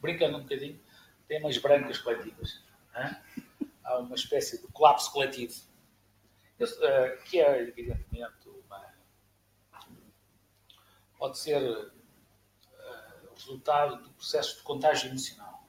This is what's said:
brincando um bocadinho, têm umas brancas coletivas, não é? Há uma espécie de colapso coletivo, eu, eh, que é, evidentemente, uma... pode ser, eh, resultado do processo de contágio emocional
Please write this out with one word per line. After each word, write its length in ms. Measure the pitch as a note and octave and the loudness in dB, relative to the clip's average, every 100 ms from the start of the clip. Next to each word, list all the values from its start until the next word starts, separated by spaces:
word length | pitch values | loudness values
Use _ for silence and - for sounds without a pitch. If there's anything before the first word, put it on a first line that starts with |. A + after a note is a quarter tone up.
brincando 360 | D#3 E3 D#3 C#3+ | -4 0 0 0
um 40 | |
bocadinho, 380 | C3+ C#3 C#3+ - _ - - _ _ | -6 -8 -8 -14 _ -20 -20 _ _
têm 120 | D3+ | -4
umas 160 | D3+ A#2+ | -2 0
brancas 400 | C#3+ C#3+ C3 - | 6 6 6 -6
coletivas, 600 | A#2+ A#2 - - - - - _ _ | -4 -4 -6 -10 -12 -12 -20 _ _
não 100 | A#2+ | -8
é? 180 | C#3+ F#3+ - - - _ - _ | -8 -8 -14 -16 -16 _ -12 _
Há 160 | - B2+ | -4 -4
uma 160 | B2 A#2+ | -2 -6
espécie 440 | - C#3+ - - | -2 -2 -2 -8
de 80 | - | -14
colapso 420 | - D3+ - - | 8 8 8 0
coletivo, 420 | C#3+ C3+ B2+ A#2 - - _ _ _ _ _ _ _ _ _ | -2 -2 -2 -10 -10 -20 _ _ _ _ _ _ _ _ _
eu, 100 | A#3 - | -6 0
eh, 360 | D3+ C3+ B2+ - - | 4 4 2 -2 -2
que 140 | F3 | 4
é, 220 | D3 C3+ | 6 4
evidentemente, 880 | A#2+ A#2+ A#2+ - - A#2 A#2 _ G2+ G2 _ | -2 -8 -8 -8 -8 -10 -10 _ -20 -20 _
uma... 180 | G2 F#2+ _ _ _ _ _ _ _ _ - - - - _ _ _ _ _ _ - _ _ _ _ | -20 -20 _ _ _ _ _ _ _ _ -20 -20 -20 -20 _ _ _ _ _ _ -20 _ _ _ _
pode 200 | C3+ - | -8 -6
ser, 240 | D#3 C#3+ | 0 0
eh, 1500 | B2+ A2 G#2 - _ _ _ _ _ _ _ - B2 A#2+ - - - - | 0 -4 -8 -18 _ _ _ _ _ _ _ -20 -18 -18 -20 -20 -20 -20
resultado 640 | - C3 - D3 D3 - | -18 -8 0 2 2 -4
do 60 | - | -16
processo 460 | - - D3+ D3 - | -16 -4 -4 -4 -10
de 60 | |
contágio 460 | - E3+ D3+ C3 C3 | -8 2 2 2 -2
emocional 540 | C3 - - - - | -8 -10 -12 -20 -20